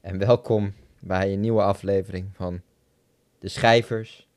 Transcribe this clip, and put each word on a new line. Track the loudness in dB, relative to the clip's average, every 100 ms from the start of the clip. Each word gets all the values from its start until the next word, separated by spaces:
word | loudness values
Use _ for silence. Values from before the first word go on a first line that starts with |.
En | -8 -4
welkom | 4 2 4 0 0 -8 -20 _
bij | -4 -2 0
een | 0
nieuwe | 0 2
aflevering | 0 0 0 0 -2 -8 -10 -8
van | -8 -8 -14 _ _ _ _ _ _ _
De | -12
Schrijvers | 0 4 4 2 -8 -10 -18 _